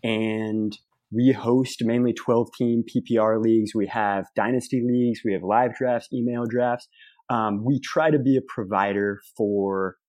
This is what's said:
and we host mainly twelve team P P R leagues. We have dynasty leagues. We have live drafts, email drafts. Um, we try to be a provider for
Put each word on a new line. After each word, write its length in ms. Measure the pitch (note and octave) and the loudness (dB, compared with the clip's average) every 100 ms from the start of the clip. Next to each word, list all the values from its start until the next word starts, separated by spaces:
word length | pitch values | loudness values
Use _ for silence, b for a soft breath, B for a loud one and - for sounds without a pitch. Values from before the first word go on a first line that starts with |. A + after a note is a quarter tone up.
and 720 | A#2 A2 A2 A2 G#2+ A2 G#2+ - _ _ _ A2 | -2 -2 0 -2 -2 -2 -4 -6 _ _ _ 2
we 160 | B2+ | 4
host 520 | C3 A#2 B2 C3 - A2+ | 4 2 2 0 -2 -2
mainly 260 | A#2+ B2 | 2 0
twelve 360 | A2+ - A#2 A#2 - | -2 0 2 0 -2
team 260 | A#2+ A#2 A2+ | 0 0 0
P 120 | B2 | -4
P 200 | - A2+ | 0 2
R 200 | A2 A2 | 4 2
leagues. 360 | A2+ A2 G#2+ A2 | 4 2 2 -2
We 100 | G2+ | -2
have 400 | A2+ G#2 G2 F2+ - | -2 0 -2 -4 -4
dynasty 480 | G#2+ B2+ - C3 | 0 -2 -2 -2
leagues. 380 | A#2+ B2 A#2+ A2 | 0 0 0 -2
We 100 | A2+ | -2
have 100 | F#2+ | -2
live 320 | F#2 A2 B2+ - | 0 0 0 -2
drafts, 320 | B2+ A#2+ - | -2 -2 -4
email 340 | B2+ A#2+ A#2+ A#2 | -4 -4 -4 -4
drafts. 400 | A#2+ B2 A#2+ - b b b - | -2 -2 -2 -8 b b b -4
Um, 340 | A#2+ A2 G2+ | -2 0 -2
we 160 | A2+ C#3 | 0 -2
try 300 | C#3 - D#3+ | 0 0 2
to 80 | D3+ | 2
be 180 | B2+ C3 | 2 0
a 60 | |
provider 800 | C3 - F#2+ G2 G2+ G2+ G2+ G2+ - - | 0 -10 -2 0 0 0 -2 -4 -12 -4
for 600 | G#2 G2+ G2 F#2+ F#2+ - | -2 0 0 -2 -4 -6